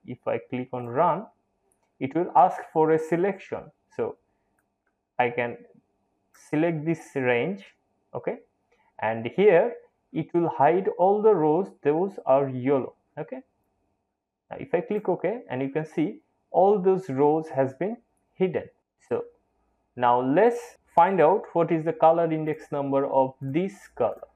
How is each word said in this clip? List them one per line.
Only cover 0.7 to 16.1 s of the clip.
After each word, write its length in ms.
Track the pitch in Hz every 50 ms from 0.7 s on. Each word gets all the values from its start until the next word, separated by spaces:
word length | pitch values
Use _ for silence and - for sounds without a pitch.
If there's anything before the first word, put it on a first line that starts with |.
| -
on 160 | 127 123 117
run, 380 | 117 135 165 180 151 180 226 - _ _ _ _ _ _ _ _ _ _ _ _ _ _
it 160 | 127 135 -
will 160 | 160 180 - -
ask 240 | 151 170 185 180 - - - _
for 180 | 160 156 160
a 80 | 160 160
selection, 720 | 160 160 180 170 175 202 196 - - - - 98 - 151 _ _ _ _ _
so 220 | - 117 110 - _ _ _ _ _ _ _ _ _ _ _ _ _ _ _ _ _ _ _ _
I 140 | - 123 120
can 280 | 117 123 123 120 - - - _ _ _ _ _ _ _ _ _ _ _ _ _ _ _ _ -
select 340 | - 151 160 175 170 156 147
this 260 | 160 165 156 - - -
range. 500 | 143 131 123 123 117 123 165 196 202 - - _ _ _ _ _ _ _ _ -
Okay, 240 | - - - 214 262 _ _ _ _ _ _ _ _ _ _ _ -
and 280 | - 107 113 113 113 120 -
here 380 | - 190 214 185 165 208 240 - - _ _ _ _ _ _ -
it 200 | 160 156 - -
will 140 | 170 170 160
hide 400 | - - 139 151 165 190 190 202 - -
all 240 | 175 190 202 214 208
the 100 | 220 208
rows, 360 | 170 151 156 151 170 196 190 - _ _
those 360 | 143 147 160 185 202 196 - -
are 220 | 143 135 139 139 135
yellow. 460 | 127 127 123 135 139 135 120 - - _ _ _ _ -
Okay, 240 | 156 - - 262 269 _ _ _ _ _ _ _ _ _ _ _ _ _ _ _ _ _ _ _ _ _
now 60 | - -
if 160 | - - -
I 60 | 170
click 280 | 175 - 208 208 208 -
OK, 340 | 180 - - 170 214 247 - -
and 100 | 123 127
you 80 | 135 139
can 160 | 135 156 156
see 360 | 156 - - 151 -